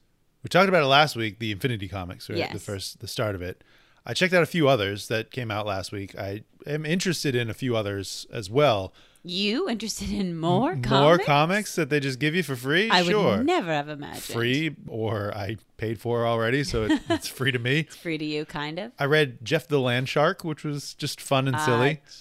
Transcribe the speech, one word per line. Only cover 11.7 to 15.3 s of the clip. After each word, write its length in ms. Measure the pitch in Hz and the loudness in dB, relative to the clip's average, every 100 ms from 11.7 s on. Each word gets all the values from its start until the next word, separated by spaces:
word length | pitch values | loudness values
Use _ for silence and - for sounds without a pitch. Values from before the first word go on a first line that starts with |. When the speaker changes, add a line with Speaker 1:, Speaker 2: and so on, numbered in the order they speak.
Speaker 1:
that 160 | - 151 | -2 0
they 100 | 147 | 0
just 180 | 139 127 | 0 -2
give 160 | 151 | 0
you 80 | 170 | 0
for 140 | 143 127 | -2 -4
free? 320 | 127 160 220 | 0 2 4
Speaker 2:
I 140 | 180 | 4
would 80 | 175 | 4
Speaker 1:
Sure. 320 | 208 170 110 | 4 4 4
Speaker 2:
never 260 | 277 359 180 | 2 2 0
have 180 | 151 147 | -2 -4
imagined. 320 | 147 139 - | -8 -12 -12
Speaker 1:
Free, 540 | - 117 117 135 160 147 - | -8 -2 0 0 -2 -6 -10
or 500 | 113 110 110 101 | -6 -4 -2 -4